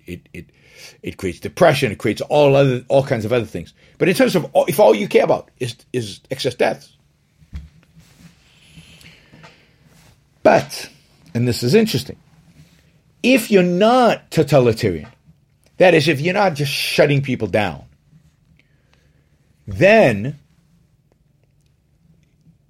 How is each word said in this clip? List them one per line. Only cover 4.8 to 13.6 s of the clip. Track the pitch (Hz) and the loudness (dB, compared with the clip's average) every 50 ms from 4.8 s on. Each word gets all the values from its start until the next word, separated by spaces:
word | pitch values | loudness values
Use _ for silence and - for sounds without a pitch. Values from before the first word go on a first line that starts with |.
| 208 - - | 4 4 4
you | 208 214 - | 2 0 0
care | - 226 233 | 0 0 2
about | 170 143 92 - - _ _ | 2 -2 -4 -4 -12 _ _
is, | 127 120 - - _ _ - | -10 -10 -10 -14 _ _ -8
is | 127 113 101 90 - _ _ | -8 -8 -8 -12 -18 _ _
excess | 135 - - 135 - | -12 -8 -6 -8 -4
deaths. | - - - - - - _ _ _ _ _ _ _ _ _ _ _ - _ - - - - _ _ _ _ _ - - _ _ _ - - _ _ _ _ _ _ _ _ _ - - _ - - - - - _ _ _ - _ - - _ _ _ _ _ _ _ _ _ _ _ _ _ _ _ _ _ _ _ | -2 -4 -4 -4 -8 -14 _ _ _ _ _ _ _ _ _ _ _ -20 _ -18 -18 -18 -18 _ _ _ _ _ -20 -20 _ _ _ -20 -20 _ _ _ _ _ _ _ _ _ -20 -20 _ -20 -20 -20 -20 -20 _ _ _ -20 _ -20 -20 _ _ _ _ _ _ _ _ _ _ _ _ _ _ _ _ _ _ _
But, | - 202 165 - - - - - - _ _ _ _ _ _ _ - _ | 2 2 2 0 -4 -12 -16 -18 -18 _ _ _ _ _ _ _ -10 _
and | 117 120 123 | -4 -2 -2
this | 117 - - | -2 -2 -2
is | 120 156 | 0 2
interesting, | 220 226 220 - - - - - - _ _ _ _ _ _ _ _ - _ _ _ _ _ _ _ _ _ _ _ - | 2 2 2 -2 -6 -6 -8 -16 -20 _ _ _ _ _ _ _ _ -20 _ _ _ _ _ _ _ _ _ _ _ 0
if | 220 262 269 - - | 2 2 2 2 2
you're | 214 190 | 2 2